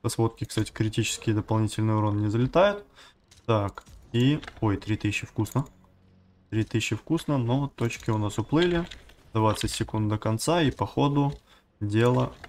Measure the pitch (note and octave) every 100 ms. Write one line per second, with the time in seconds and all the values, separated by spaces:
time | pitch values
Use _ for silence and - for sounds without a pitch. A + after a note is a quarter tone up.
0 | A#2+ - A2+ - - - G#2 - A2 A2
1 | A2 - - G#2+ - A2 G#2+ - A2 G#2+
2 | G#2+ G#2 G#2 A2+ B2+ E3 G3+ G3+ - -
3 | - _ _ - - A2 G2+ - - -
4 | - A#2 B2+ D3 - - G#2+ G2 - G#2
5 | G#2 G2+ - - G#2 - D3 - - _
6 | _ _ _ _ _ A2 G#2+ A2+ - A2
7 | - D#3+ - C#3+ A#2 C3 C#3+ - A#2 -
8 | - A2 G#2 - G#2 D3+ F3 F3 F3 -
9 | - - - A2+ A2 G#2 G#2+ - A2 A2
10 | G#2+ G#2 A2 A2 - E3+ D3 - - -
11 | C#3 C#3+ C#3+ C#3+ _ - _ _ G#2 G#2+
12 | A#2+ B2+ B2+ -